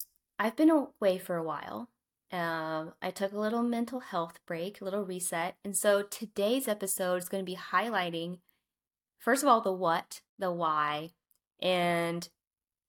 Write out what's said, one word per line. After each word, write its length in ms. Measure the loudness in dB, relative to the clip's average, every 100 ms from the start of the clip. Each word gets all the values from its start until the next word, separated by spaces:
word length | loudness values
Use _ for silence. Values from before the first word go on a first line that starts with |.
| -18 _ _ -4
I've 180 | -2 4
been 140 | 6
away 480 | 6 2 2 2 2
for 180 | -2 -4
a 80 |
while. 460 | -4 -6 -8 -10 -12 _ _ _ _
Um, 600 | -4 -2 -2 -2 -4 -6 -6
I 80 | -8
took 240 | -4 -4
a 60 | -2
little 240 | -2 0
mental 380 | 0 0 -2 -6
health 360 | -4 -4 -4 -8 -8
break, 340 | -6 -6 -8
a 40 |
little 200 | -4 -4
reset. 520 | -4 -4 -2 -2 -2 -6 -6
And 100 | 2
so 280 | 4 4
today's 640 | 2 -8 -6 0 2 2 0
episode 480 | -2 -4 -2 0 -2
is 120 | -2
gonna 160 | -6
be 140 | -6 -8
highlighting, 800 | -2 -2 0 0 -2 -4 -6 -10 _ _ _ _ _ _ _ _
first 240 | 0 2
of 80 | 6
all, 120 | 4
the 120 | 4
what, 480 | 0 2 2 -2 -14 -20 -6
the 140 | -4
why, 580 | 0 0 0 0 -2 -8 -14 _ _ _ _
and 680 | 0 2 2 2 0 -4 -8 _ _ _ _ _